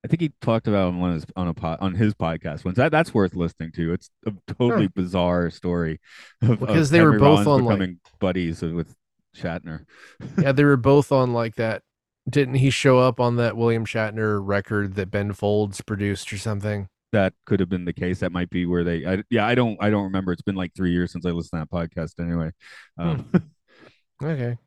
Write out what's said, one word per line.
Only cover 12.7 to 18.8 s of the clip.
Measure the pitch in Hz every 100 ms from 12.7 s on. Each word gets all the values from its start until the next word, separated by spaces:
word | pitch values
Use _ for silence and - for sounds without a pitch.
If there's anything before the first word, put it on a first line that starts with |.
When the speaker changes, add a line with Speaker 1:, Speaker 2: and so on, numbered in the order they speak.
| - 139 127
Speaker 2:
up | 127 120
on | 120 120
that | 117 107
William | 117 113 107
Shatner | 117 107 110 107 104
record | 98 101 - 104 101 95
that | 92
Ben | 104 101
Folds | 95 104 104 104 95
produced | - 104 101 95 -
or | 104
something? | 110 101 104 104 98 _ _
Speaker 1:
That | 107 92 _ -
could | 101
have | 90
been | 92 87
the |
case. | 85 90 90
That | 92
might | 90 87
be | 92 87
where | 87